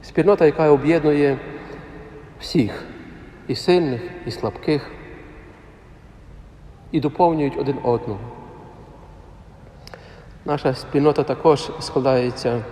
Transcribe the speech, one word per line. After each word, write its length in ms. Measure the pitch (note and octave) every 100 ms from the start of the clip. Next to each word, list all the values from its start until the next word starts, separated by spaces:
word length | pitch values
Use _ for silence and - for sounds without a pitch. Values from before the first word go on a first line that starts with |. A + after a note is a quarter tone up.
Спільнота, 440 | - - E3 G#3 D#3+
яка 240 | C#3+ D#3
об'єднує 680 | C#3+ C3+ E3 D3+ D3 C#3+ C3 - - - - - - - - - -
всіх, 440 | - - G#2+ - - - - - - - -
і 60 |
сильних, 460 | - - F3+ D#3+ A#2+ - - -
і 40 |
слабких, 600 | A2 A2+ - - D3 - - - - - - - - - - - - - - - - - - - - -
і 80 | D#3+
доповнюють 580 | D3 C#3 F3 D#3+ C#3+ -
один 180 | C3+ C#3
одного. 380 | B2 A#2+ A2+ G2+ A2+ - - - - - - - - - - - - - - - - - - - - -
Наша 300 | - D3 C#3+
спільнота 480 | B2+ - D3 D3+ D3
також 480 | C#3 B2+ E3 C#3+ - -
складається 840 | - D3+ C3 C3 B2 A#2+ B2 A#2+ A2+